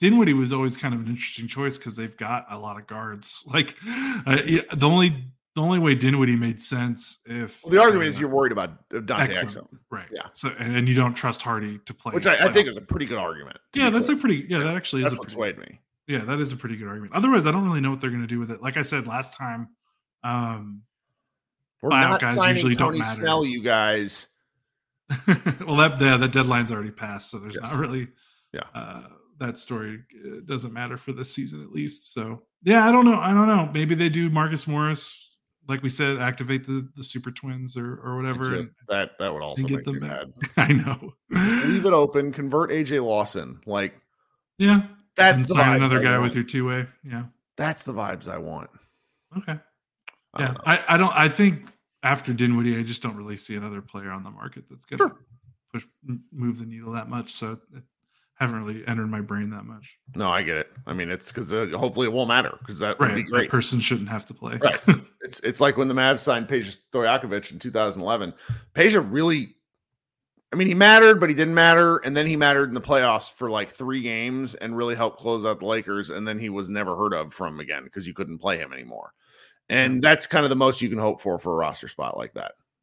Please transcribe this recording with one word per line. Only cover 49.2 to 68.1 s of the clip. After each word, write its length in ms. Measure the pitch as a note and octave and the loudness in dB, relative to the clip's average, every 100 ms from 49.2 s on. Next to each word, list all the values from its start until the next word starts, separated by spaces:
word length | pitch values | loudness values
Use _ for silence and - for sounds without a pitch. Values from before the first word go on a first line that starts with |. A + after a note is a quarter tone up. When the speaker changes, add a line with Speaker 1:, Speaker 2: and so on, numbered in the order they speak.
| _ F3+ | _ -10
Speaker 1:
Okay. 200 | E3+ D3+ _ _ _ _ - - _ | -8 -10 _ _ _ _ -20 -20 _
Speaker 2:
I 40 | - | -4
don't 80 | C3 | -4
Speaker 1:
Yeah. 40 | |
Speaker 2:
know. 80 | C3 D#3+ | -2 2
Speaker 1:
I, 180 | E3 - | 2 4
I 80 | E3+ | 4
don't, 160 | F#3 D#3 | 4 4
I 120 | D#3 | 4
think 360 | D3+ G3+ D3+ - _ _ _ | 6 4 4 -6 _ _ _
after 300 | B2+ C3+ - | -2 -2 -2
Dinwiddie, 440 | A#2+ A#2+ A#2+ A#2+ A#2 | 0 2 2 2 0
I 40 | |
just 200 | A2+ A#2+ | -4 -6
don't 140 | A#2+ G#2 | -8 -10
really 200 | G#2 G2+ | -12 -12
see 180 | - | -10
another 260 | G#2 G#2+ G2+ | -10 -8 -12
player 280 | - G2+ G2 | -14 -14 -12
on 140 | F#2+ | -12
the 60 | F#2+ | -12
market 340 | G#2 C#3 - - | -14 -16 -16 -20
that's 160 | C3 | -20
gonna 140 | - C3+ | -8 0
Speaker 2:
Sure. 180 | D#4+ - _ _ _ _ _ | 0 0 _ _ _ _ _
Speaker 1:
push, 120 | A#2 - _ C#3 | -14 -14 _ -12
m-, 160 | B2 - | -12 -12
move 260 | D3 A#2+ A#2 | -6 -4 -4
the 80 | A2+ | -10
needle 260 | A2+ A2+ | -14 -12
that 160 | A2+ A2+ | -10 -8
much. 240 | A#2+ A2+ | -10 -8
So 280 | - A2 A2+ _ C3 | -8 -8 -10 _ -20
I 40 | - _ _ _ _ | -20 _ _ _ _
haven't 300 | - B2+ A2+ | -6 -4 -4
really 200 | G#2+ A2 A#2+ | -8 -10 -6
entered 180 | A2+ A2 | -4 -4
my 120 | G#2+ | -4
brain 300 | G#2 G#2 G#2 | -6 -6 -6
that 140 | G#2 | -8
much. 320 | A2+ A2 C3 _ - C3 | -16 -20 -20 _ -16 -4
Speaker 2:
No, 120 | F#2+ | 0
I 140 | F2 | 0
get 140 | D#2+ D#2 | 0 -4
it. 160 | - - - | -6 -12 -10
I 80 | |
mean, 160 | F2+ E2+ | -8 -6
it's 200 | F#2 - | -8 -10
'cause, 220 | - E2+ | -10 -6
uh, 140 | A2 G#2 F2 | -4 -4 -4
hopefully 300 | B2+ B2 A#2+ | -4 -2 -2
it 40 | |
won't 140 | A#2+ A#2 | -2 0
matter 300 | B2 - - - | 0 0 -6 -14
'cause 140 | F2 | -8
that 180 | G#2 - | -4 0
would 80 | C3 | 0
Speaker 1:
Right. 40 | G#2 | 0
Speaker 2:
be 60 | |
Speaker 1:
That 80 | G#2+ | -2
Speaker 2:
great. 200 | B2 A2 | -2 0
Speaker 1:
person 300 | B2+ - A#2+ | 0 0 -2
shouldn't 280 | - A#2 G2+ | 0 -2 -4
have 180 | A2 - | -10 -12
to 80 | |
play. 220 | - A#2 A#2+ | -14 -10 0
Speaker 2:
Right. 200 | C#3+ - - | 0 2 4
Speaker 1:
<laughs> 200 | C3 - _ | 2 2 _
Speaker 2:
It's, 140 | B2+ - | -16 -6
it's 200 | A2+ - | -4 2
like 160 | C#3+ C#3 | 2 2
when 100 | C3+ | 0
the 80 | |
Mavs 240 | C3 C3 C#3 | 2 2 2
signed 300 | - A#2+ A2+ | 0 -2 0
Peja 280 | C3+ G2+ - _ | -4 -4 -12 _
Stojakovic 600 | B2+ A2+ C3 A#2 G2+ - | 0 2 2 0 -6 -6
in 80 | - | -12
two 100 | B2+ | -4
thousand 320 | A2 G#2 F#2+ | 0 0 -2
eleven. 320 | F2+ | -2